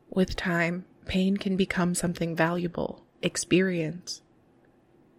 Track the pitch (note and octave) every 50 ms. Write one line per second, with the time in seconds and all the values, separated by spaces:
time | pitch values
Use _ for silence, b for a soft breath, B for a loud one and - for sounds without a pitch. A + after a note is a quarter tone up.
0 | _ _ - F#3+ F#3+ - - - - F#3+ E3+ E3+ E3+ E3 F3 F3+ F3+ - - _
1 | - - - F#3 F#3 F#3+ G3 G3 - G3 F#3+ F#3 F#3+ - - F#3 F3 F3 F3 -
2 | - F3 F3 - E3+ E3+ E3 E3+ D#3+ E3 F3 F3+ F3 E3+ E3+ - - - - -
3 | - _ _ _ - F3 - - - - - F3+ F#3+ F#3+ F3+ E3+ D#3+ D3+ E3 F3+
4 | - - - - - _ _ _ _ _ _ _ _ _ _ _ _ _ _ _
5 | _ _ _